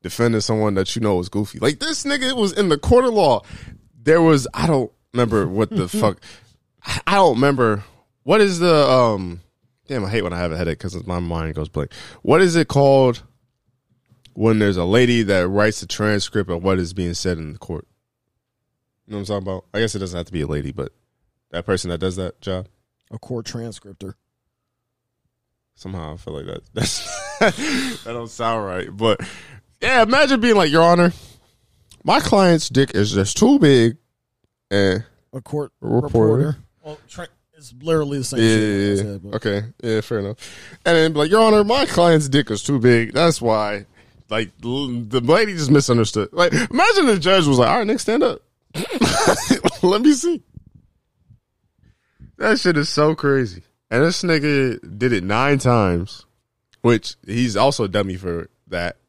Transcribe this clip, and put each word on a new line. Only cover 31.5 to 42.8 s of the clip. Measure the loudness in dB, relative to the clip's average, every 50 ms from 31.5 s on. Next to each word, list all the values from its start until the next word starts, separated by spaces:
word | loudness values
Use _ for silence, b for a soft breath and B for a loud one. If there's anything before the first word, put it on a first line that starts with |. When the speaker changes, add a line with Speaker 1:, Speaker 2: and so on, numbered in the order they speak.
| b b _ _ _ _ _ _ -20 _
Speaker 1:
my | _ 0 0 2
client's | 2 2 4 4 6 6 4 2 0 -2
dick | 0 0 0 2 0
is | -2 -2 0
just | 0 -2 -2 -2 0
too | 2 4 4 4 6
big." | 6 6 6 6 4 4 0 _ _ _ _ _ _ _ _ _ _ _ _ _ _ _
And | 0 2 2 2 0 -2 -4 _ _ _ _ _ -18
Speaker 2:
A | -18
court | -14 -10 -8 -8 -8 -10 _ _
Speaker 1:
reporter. | -6 -2 -2 0 -2
Speaker 2:
reporter. | 0 2 2 4 4 4 2 0 -2 -2 -8 -10 _ _ _
Well, | _ -20 -20 -20 _
tra-, | _ -18 -18 -18 -18 _ _ _ _ _ _
it's | -20 -20 -20 -12
literally | -4 0 0 0 0 -2 -4 -6
the | -6
same | -4 0 2
Speaker 1:
Yeah, | 4 4
Speaker 2:
shit | 4 4
Speaker 1:
yeah, | 2 0 0 0 0
Speaker 2:
I | 0
Speaker 1:
yeah. | 0 0
Speaker 2:
said, | -2 -4 -8 -12
but | -14 -10 -10
Speaker 1:
Okay, | -6 -4 -4 -4 -4 -6 -8 -14 _
yeah, | -6 -4 -4 -4
fair | -4 -4 -6 -6
enough. | -6 -6 -10 B B B B B B B B B _
And | 0 2
then | 2 2 2
be | 0 0
like, | 0 2
"Your | 4 4
Honor, | 6 6 6 4
my | 4 2 2 0 0
client's | 0 2 2 4 6 6 4 2 2
dick | 0 0 0 0
is | -4 -6
too | -2 -2 -2
big. | 2